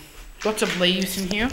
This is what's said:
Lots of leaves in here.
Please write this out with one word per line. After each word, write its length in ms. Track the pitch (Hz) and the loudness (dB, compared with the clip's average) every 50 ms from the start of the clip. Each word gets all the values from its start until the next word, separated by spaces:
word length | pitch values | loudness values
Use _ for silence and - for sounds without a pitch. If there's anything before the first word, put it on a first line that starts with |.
| - - - - - - - - - | -8 -14 -16 -16 -16 -16 -10 -4 0
Lots 180 | 208 214 214 - | 0 0 2 0
of 180 | - 170 180 | 0 2 4
leaves 380 | 180 175 185 190 190 190 - 196 | 4 4 4 4 2 0 -2 -2
in 80 | 196 180 | -2 0
here. 180 | 190 202 220 262 | 0 2 0 0